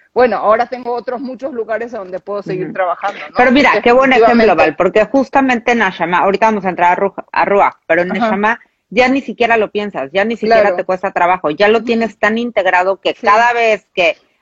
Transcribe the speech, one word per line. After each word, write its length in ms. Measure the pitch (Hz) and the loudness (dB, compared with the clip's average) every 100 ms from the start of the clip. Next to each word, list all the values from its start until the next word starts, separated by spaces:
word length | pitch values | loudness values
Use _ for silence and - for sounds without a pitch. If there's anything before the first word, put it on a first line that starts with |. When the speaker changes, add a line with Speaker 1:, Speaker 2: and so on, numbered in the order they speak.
| _ | _
Speaker 1:
Bueno, 240 | 226 247 185 | 0 0 0
ahora 280 | 180 220 240 | 0 0 0
tengo 260 | 247 240 | -6 -8
otros 280 | 240 - 247 | -6 -6 -8
muchos 320 | 254 254 269 | -10 -10 -10
lugares 400 | 240 214 220 233 | -8 -6 -6 -6
a 60 | 220 | -10
donde 200 | 185 185 | -12 -12
puedo 240 | - 202 | -8 -10
seguir 220 | 208 185 160 | -8 -8 -8
Speaker 2:
Ujú. 80 | |
Speaker 1:
trabajando, 460 | 190 180 175 196 202 - | -4 -4 -4 -6 -8 -6
¿no? 60 | - | 0
Speaker 2:
Pero 140 | 254 | 2
mira, 200 | 254 254 | 4 4
Speaker 1:
Porque 100 | 202 | 2
Speaker 2:
qué 80 | 240 | 4
buen 180 | 247 269 | 4 4
ejemplo, 160 | 247 226 233 | 4 4 4
Speaker 1:
definitivamente 280 | 220 165 160 | 4 4 2
Speaker 2:
Val, 40 | - | 0
porque 300 | 185 214 208 | 0 0 0
justamente 680 | 277 - 277 269 240 247 | 0 0 0 0 0 0
en 60 | 233 | 0
Nashama, 400 | 190 180 165 175 | 0 -2 -2 0
ahorita 260 | 185 190 220 | 0 2 0
vamos 180 | 208 185 | 0 -4
a 40 | |
entrar 240 | 170 175 | 0 0
a 80 | 180 | 2
Ruj-, 240 | 196 - - | -2 -6 -8
a 140 | - 185 | -4 0
Ruach, 300 | 202 139 - - | 2 2 -2 -2
pero 140 | 165 | 0
en 100 | 180 | 0
Speaker 1:
Ajá. 80 | 196 | -2
Speaker 2:
Nashama 400 | 226 202 214 240 _ _ _ | -2 0 -2 -2 _ _ _
ya 180 | 190 254 | 0 2
ni 140 | 269 | 0
siquiera 340 | - 208 233 226 | -4 -2 0 0
lo 160 | 196 | 0
piensas, 380 | 208 208 156 135 | -4 -6 -8 -4
ya 140 | 185 220 | -2 -2
ni 100 | 226 | -2
siquiera 240 | 214 226 | 0 2
Speaker 1:
Claro. 120 | 208 - | 2 0
Speaker 2:
te 80 | |
cuesta 280 | 185 185 196 | -4 -4 -4
trabajo, 380 | 180 175 185 151 | -2 0 0 -2
ya 200 | 156 208 | 0 2
lo 80 | 226 | 2
Speaker 1:
Ujú. 80 | 233 | 0
Speaker 2:
tienes 320 | 226 226 - | -2 -4 -2
tan 180 | 208 226 | -2 -2
integrado 640 | 240 220 185 180 185 190 | -4 -2 0 0 0 -2
que 140 | 170 | -4
Speaker 1:
Sí. 120 | - 208 | -2 0
Speaker 2:
cada 280 | 214 233 | 2 2
vez 340 | 233 226 208 - | 2 0 0 -4
que 240 | - 165 - _ _ | -2 -2 -2 _ _